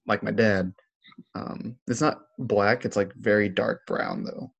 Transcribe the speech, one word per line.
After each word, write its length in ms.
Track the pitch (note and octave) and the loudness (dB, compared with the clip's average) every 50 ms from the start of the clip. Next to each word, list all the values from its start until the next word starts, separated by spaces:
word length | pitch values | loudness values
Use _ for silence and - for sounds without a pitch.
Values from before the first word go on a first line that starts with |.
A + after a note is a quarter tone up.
| _ - | _ -2
like 160 | G#2 - - | -2 0 0
my 80 | G#2+ | 0
dad. 400 | G#2 G#2 A2+ G#2+ G2+ F#2+ F#2 F#2 - _ _ _ _ _ _ - - - - _ - | 2 2 4 4 4 2 0 -2 -6 _ _ _ _ _ _ -20 -20 -20 -20 _ -12
Um, 400 | - - - - - - A2+ A#2+ - _ - | -10 -10 -8 -10 -10 -10 -12 -12 -8 _ -4
it's 120 | A#2+ A#2 | -2 0
not 220 | D3+ D3+ - - - _ _ - | 2 0 0 -2 -8 _ _ -8
black, 480 | C3 A2 G#2+ G2+ G2+ G#2 A#2 - - | -4 0 2 4 4 4 4 2 0
it's, 100 | A2+ - | -2 0
like, 180 | G#2 G2 F#2+ - | 0 -2 -2 -4
very 340 | - - A2+ G#2 G#2+ G#2 G#2 | -4 0 2 4 4 4 2
dark 360 | F#2 - A2+ A2+ A2+ - _ | 0 0 0 0 -2 -4 _
brown, 380 | - - - - - - - - | -6 -4 -4 -4 -4 -4 -6 -8
though. 300 | - - - C3+ - _ _ | -8 -10 -12 -12 -14 _ _